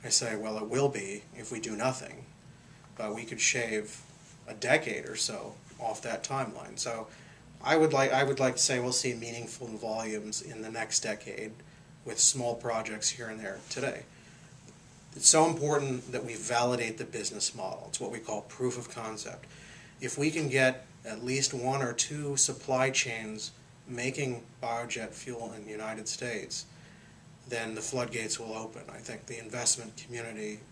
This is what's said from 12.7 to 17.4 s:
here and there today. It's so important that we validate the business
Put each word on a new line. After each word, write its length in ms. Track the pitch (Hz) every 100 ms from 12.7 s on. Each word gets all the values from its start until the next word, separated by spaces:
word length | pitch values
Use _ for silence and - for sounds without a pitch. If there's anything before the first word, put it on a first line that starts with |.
| 113 110 107 -
here 180 | - 113
and 120 | 107
there 200 | 98 95 -
today. 320 | 131 135 - - - - - - - - - - - - -
It's 140 | -
so 180 | 160 165
important 640 | 156 147 143 135 123 123
that 120 | 123
we 120 | 123 110
validate 640 | 104 120 123 123 113 110
the 60 | 113
business 500 | 117 104 107